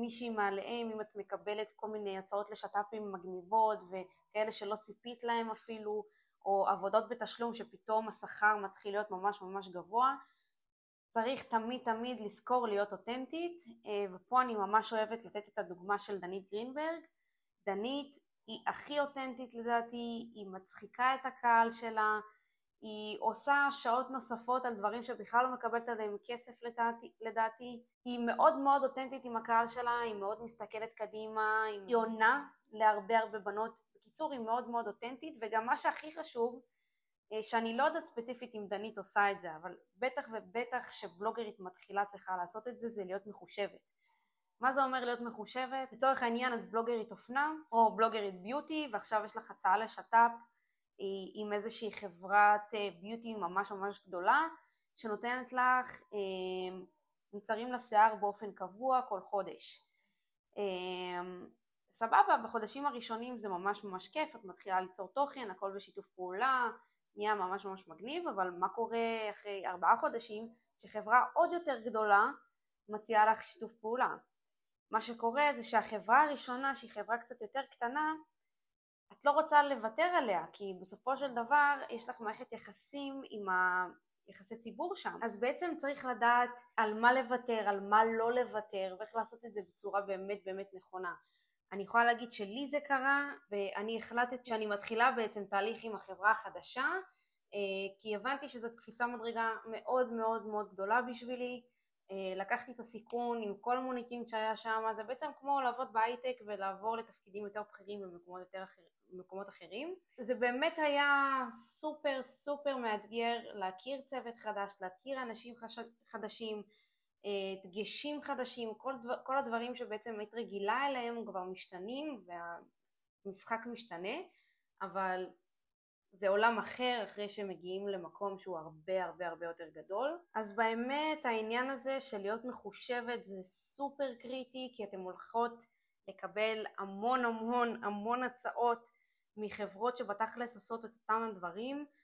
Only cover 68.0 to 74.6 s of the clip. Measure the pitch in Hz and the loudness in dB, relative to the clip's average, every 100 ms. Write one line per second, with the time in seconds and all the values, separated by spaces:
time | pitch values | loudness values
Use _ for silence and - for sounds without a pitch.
68 | 226 330 339 196 185 175 190 233 226 233 | -6 -4 -2 0 0 0 -2 0 0 2
69 | 226 226 214 196 208 196 180 180 180 226 | 2 0 -2 -6 -6 -4 -4 2 6 6
70 | 302 233 - 214 226 - _ - 202 214 | 4 -2 -6 -8 -10 -14 _ -20 -10 -6
71 | 202 247 247 302 339 339 339 233 220 220 | 6 8 8 4 4 4 -2 -4 -2 2
72 | 214 202 240 277 _ _ _ _ - 208 | 8 8 8 2 _ _ _ _ -10 -8
73 | 220 214 214 220 - - 220 - 220 247 | 2 6 8 6 0 -12 -12 -6 -2 2
74 | 196 - _ _ _ _ | 0 -2 _ _ _ _